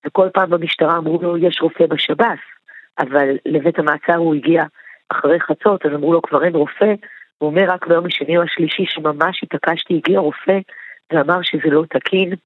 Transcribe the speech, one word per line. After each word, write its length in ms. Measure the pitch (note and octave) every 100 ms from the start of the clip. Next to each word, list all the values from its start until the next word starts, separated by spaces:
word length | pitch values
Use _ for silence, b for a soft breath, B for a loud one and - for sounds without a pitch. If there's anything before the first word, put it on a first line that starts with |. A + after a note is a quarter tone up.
| D3
וכל 220 | - F#3
פעם 160 | F#3+ F#3
במשטרה 480 | E3+ E3 - D#3 E3
אמרו 220 | D#3 E3
לו, 160 | F3 F3
"יש 240 | E3+ -
רופא 240 | E3 - E3
בשב"ס", 540 | D#3+ - D#3+ A3+ F3+ - - _ B B -
אבל 380 | C#3 C#3 C#3 C#3 -
לבית 340 | D3+ D3 E3
המעצר 360 | D3+ D3 - E3+
הוא 200 | E3 D3+
הגיע 280 | C3+ E3 D3+ B B B B
אחרי 300 | - D3 E3+
חצות, 460 | - D3+ G#3+ G3 D3+
אז 60 |
אמרו 200 | D3 D3
לו, 80 | E3+
"כבר 220 | - D3
אין 120 | E3+ E3+
רופא", 380 | C#3+ - G#3+ G#3 B B B _
הוא 120 | D3+
אומר, 120 | D#3+ F#3+
"רק 200 | F3+ -
ביום 180 | E3+ F3
השני 320 | - C#3+ E3+
או 60 |
השלישי 400 | E3+ - E3 - F#3
שממש 560 | - D#3 D3 E3 F#3
התעקשתי, 500 | - C#3+ - E3 -
הגיע 260 | E3+ - G3
רופא, 380 | D3+ D3 - G3 F#3+ B B B _
ואמר 280 | E3 C#3+ F3+
שזה 260 | F3+ D#3 D#3
לא 140 | D3 D#3+
תקין". 440 | C3 - F#3+ F#3 F#3